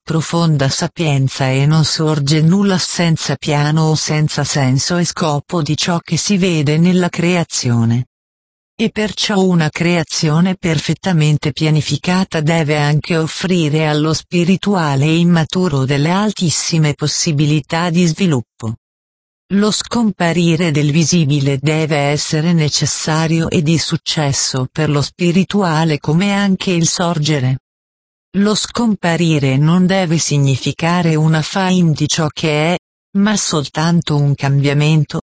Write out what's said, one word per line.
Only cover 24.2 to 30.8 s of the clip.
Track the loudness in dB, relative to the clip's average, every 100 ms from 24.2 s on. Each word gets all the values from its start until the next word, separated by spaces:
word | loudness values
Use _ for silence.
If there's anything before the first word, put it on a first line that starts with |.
| -2 -2 -4 -4 -4
per | -2 -2
lo | 0
spirituale | -2 -2 0 0 0 0 0 0 0 -2
come | 0 0 2
anche | 0 0 0 0
il | 0 0
sorgere. | 0 -2 0 0 0 0 -2 -6 _ _ _ _ _ _ -2
Lo | 0
scomparire | 0 -2 -2 -2 0 0 0 2 2 2 2
non | 2 4 2
deve | 2 0 0
significare | 0 0 2 0 -2 -4